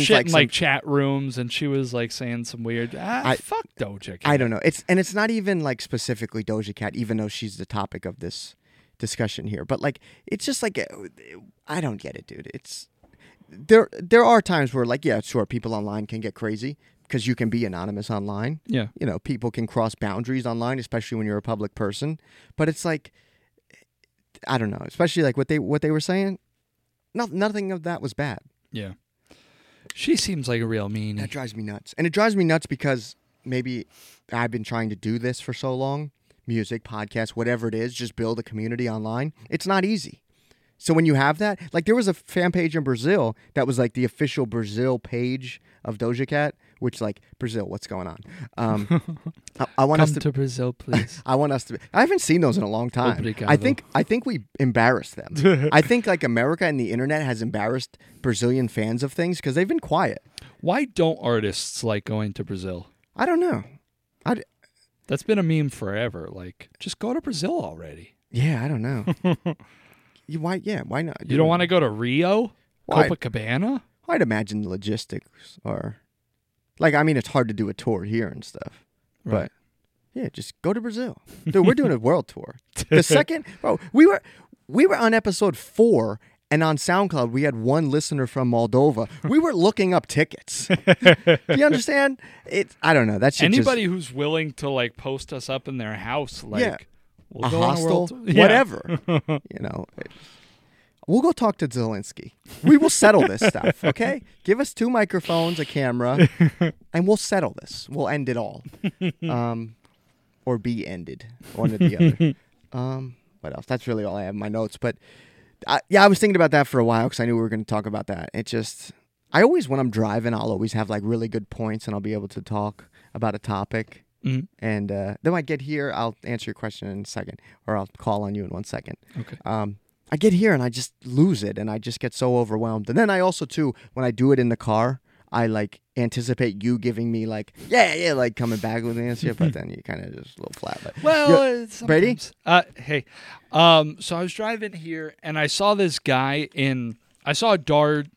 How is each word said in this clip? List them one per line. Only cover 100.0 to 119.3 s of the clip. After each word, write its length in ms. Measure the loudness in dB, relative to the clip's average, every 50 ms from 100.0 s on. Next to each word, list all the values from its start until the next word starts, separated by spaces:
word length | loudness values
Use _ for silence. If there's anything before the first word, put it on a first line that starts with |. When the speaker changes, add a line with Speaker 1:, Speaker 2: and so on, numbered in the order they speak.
| -16 -16 -16 -20 -20 -20 -20 -20 _ _ _ _ _ _ _ _ _ _ _ _ -4 0
Speaker 2:
we'll 140 | 0 4
go 100 | 4 4
talk 260 | 2 2 0 0 0 _
to 100 | -4 -4
Zelensky. 640 | -2 -2 -2 -2 -4 -6 -8 -12 -14 -16 -18 -18 _ _ _ -20 -20 0 6
We 140 | 8 8 8
will 120 | 8 6
settle 360 | 2 6 6 8 8 8 6 4
this 140 | 2 2
stuff, 420 | 2 2 2 4 0 0 0 2 0
Speaker 1:
<laughs> 80 | -2
Speaker 2:
okay? 300 | 0 2 0 -2 -2 -4 -6 -14 _ _ _
Give 160 | 0 0 0
us 140 | 0 -4 -2
two 160 | -2 -2 0
microphones, 680 | 2 2 2 2 0 -4 -2 0 0 2 2 0 0 -2
a 60 | -6
camera, 640 | -4 -2 -2 0 0 0 0 0 0 4 6 4 4 6 4 2 2 4 2
Speaker 1:
<laughs> 340 | -2 -2 -2 _ _ _ -2
Speaker 2:
and 140 | 0 2 2
we'll 100 | 2 2
settle 380 | 2 -2 -2 0 0 -2 -4 -8
this. 260 | -16 -16 -16 -16 -14 -10
We'll 180 | -6 -4 -2 -2
end 200 | -2 -2 -2 -2
it 80 | -2 -4
all. 260 | -4 -8 -10 -14 -18 -20 -20 -8 -8 -8 -6 _
Speaker 1:
<laughs> 300 | -6 -6 -4 _ -6 -4
Speaker 2:
Um, 460 | -2 -2 -2 -2 -4 -6 -8 -10 -14 _ _ _ _ _ _ _ _ _ _ _ _ _ _
or 120 | -4 -4 -2
be 260 | -2 -4 -4 -4 -4
ended. 400 | -8 -8 -12 -12 -12 -14 -16 -16 -20 -20 -20 -20 -16 -8
One 180 | -2 -2 0 2
or 40 | 4
the 180 | 2 2 4 4
other. 360 | 4 4 4 4 2 0 0 _
Speaker 1:
<laughs> 60 | _ _ _ _ _ _ -8
Speaker 2:
Um, 420 | -6 -6 -6 -6 -8 -10 -12 -14 _ _ _ _ _
what 160 | -14 -12 -12
else? 100 | -12 -6 -4
That's 200 | -6 -4 -2 -4
really 160 | -4 -2 -2
all 140 | -4 -4 -4
I 60 | -6
have 80 | -6 -6
in 60 | -6
my 100 | -6 -4
notes. 260 | -4 -4 -4 -4 -6 -4
But, 200 | -4 -4 -4 -4 _ -20 -20 -20 -20 -20 _ _ _ _ _ _ -2
I, 140 | 0 0 0 0 _
yeah, 160 | 6 8 8
I 40 | 8
was 120 | 8 6
thinking 160 | 4 4 4
about 160 | 6 4 6
that 160 | 6 4 2 4
for 100 | 2 2
a 40 | 4
while 260 | 4 4 2 0 0
'cause 100 | -2 -2
I 40 | -2
knew 100 | 0 0
we 60 | 0
were 60 | 0 -2
gonna 140 | -2 -4 -4
talk 220 | -2 -4 -4 -4
about 220 | -4 -6 -6 -6 -6
that. 220 | -8 -8 -8 -8 _
It 120 | -8 -6
just, 460 | -4 -4 -4 -4 -6 -10 -14 -18 -20 -20 _ _ _ _ _ _ _